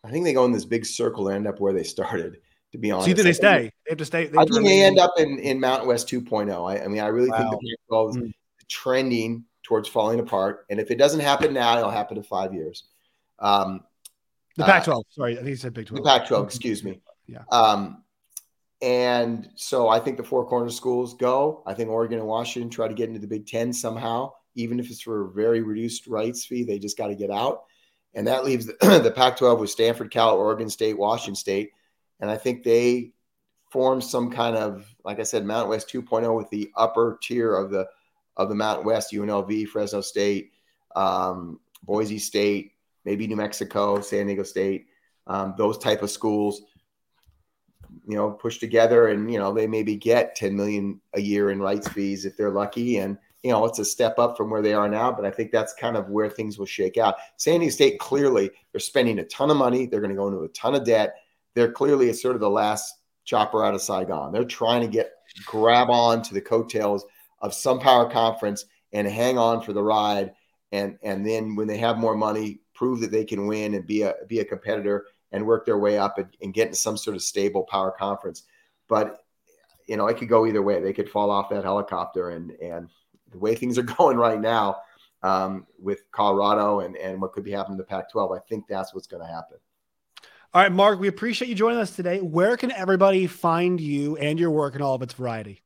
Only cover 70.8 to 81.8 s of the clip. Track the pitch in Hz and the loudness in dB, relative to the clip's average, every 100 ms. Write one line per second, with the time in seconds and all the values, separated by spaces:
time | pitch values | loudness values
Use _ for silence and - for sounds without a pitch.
70.8 | 101 95 107 98 104 113 110 104 107 107 | -4 -6 -6 -4 -2 -2 -2 -4 -4 -2
71.8 | 117 113 113 107 107 107 107 104 _ - | -2 0 0 0 -2 -2 -6 -10 _ -4
72.8 | 123 123 110 110 107 101 101 107 107 101 | -4 -2 -2 -2 -2 -4 -4 -4 -4 -6
73.8 | 85 107 101 - - 113 104 104 107 104 | -4 -2 -2 -4 -6 -6 -4 -8 -6 -4
74.8 | 101 101 - _ _ 101 107 113 - 104 | -2 -4 -6 _ _ -6 0 0 2 2
75.8 | 104 104 98 101 92 _ 98 98 113 98 | 2 2 0 -2 -8 _ -6 -2 0 0
76.8 | 110 107 - 98 - 104 101 98 92 98 | -4 -4 -6 -6 -6 -2 -2 -2 -2 -2
77.8 | 95 - 98 98 95 85 _ _ _ _ | -2 -4 -4 -4 -8 -14 _ _ _ _
78.8 | _ 110 107 - _ _ _ _ _ _ | _ 0 0 -6 _ _ _ _ _ _
79.8 | - 107 104 117 120 113 113 107 98 95 | -8 -2 0 -2 4 4 4 2 2 2
80.8 | 95 98 101 104 104 101 98 101 95 101 | 0 -4 -4 0 2 0 -2 -4 -2 -2